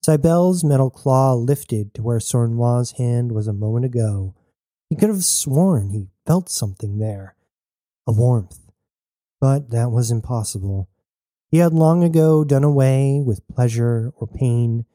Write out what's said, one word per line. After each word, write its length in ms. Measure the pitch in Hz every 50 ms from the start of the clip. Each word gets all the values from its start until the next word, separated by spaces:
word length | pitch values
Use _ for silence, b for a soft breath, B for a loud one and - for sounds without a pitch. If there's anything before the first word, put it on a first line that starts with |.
| -
Cybele's 600 | - 156 151 135 165 165 175 175 185 185 175 160
metal 260 | 151 143 131 135 131
claw 440 | - - - 139 131 131 135 135 131
lifted 600 | 120 117 123 143 - - _ 120 107 104 101 _
to 80 | - 110
where 160 | 117 117 117
Sornois' 760 | - - - 123 117 117 113 117 120 120 120 123 123 - -
hand 400 | - 123 120 120 120 120 120 113
was 140 | 107 104
a 60 | 110 104
moment 320 | 101 104 107 113 120 127
ago. 500 | 131 120 120 113 107 101 98 95 95 - _ _ _ _ _ _ _ _ _ _ _
He 60 | 165
could 120 | - 208 214
have 160 | 220 190 170
sworn 680 | - - - - 147 131 143 180 190 180 120 98 98
he 200 | 98 107 101 95 _ _ _
felt 220 | - 156 185 175 -
something 500 | - - - 101 95 _ - 101 101 104
there, 380 | 110 110 104 98 98 98 _ _ _ _ _ _ _ _ _ _ _ _ _ _ _
a 60 | - 113
warmth, 580 | 104 120 123 123 117 98 - - - _ _ _ _ _ _ _ _ _ _ _ _ _ _ _ _
but 300 | 139 135 135 143 143 120
that 200 | 117 117 117 123
was 200 | 113 123 123 110
impossible. 800 | 117 113 107 - 123 117 110 - - 104 92 98 98 98 95 - _ _ _ _ _ _ _ _ _ _ _ _
He 80 | - 160
had 140 | 175 170 160
long 320 | 165 160 160 165 175 175
ago 400 | 170 160 165 156 160 160 156 151
done 200 | 143 139 135 139
away 560 | 147 147 139 135 131 131 135 139 139 139 143
with 260 | 143 127 107 - - _
pleasure 640 | - - 123 120 113 117 117 120 120 117 113 120 -
or 100 | _ 117
pain 600 | 110 - - 135 127 120 120 120 117 113 117 117 _ _